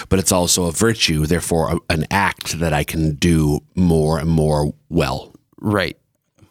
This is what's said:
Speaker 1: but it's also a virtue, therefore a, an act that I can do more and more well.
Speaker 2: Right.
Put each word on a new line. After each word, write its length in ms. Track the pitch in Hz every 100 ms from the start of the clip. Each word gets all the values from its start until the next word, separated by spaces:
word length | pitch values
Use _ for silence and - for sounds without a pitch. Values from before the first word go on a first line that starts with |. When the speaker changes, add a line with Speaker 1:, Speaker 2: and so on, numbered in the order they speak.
| -
Speaker 1:
but 100 | 95
it's 140 | 87
also 320 | 92 87 - 87
a 80 |
virtue, 520 | 76 113 - - 78 76
therefore 460 | 85 - 85 78
a, 220 | 82 -
an 120 | 85 73
act 480 | 98 95 - - 78
that 140 | 82
I 100 | 76
can 320 | 73 85 78 71
do 460 | 87 80 76 73 - -
more 440 | 90 80 78 80
and 100 | 80
more 440 | 80 78 73 73 - -
well. 440 | 85 69 67 - _ _ -
Speaker 2:
Right. 380 | 107 104 85 - _ _ _ _ _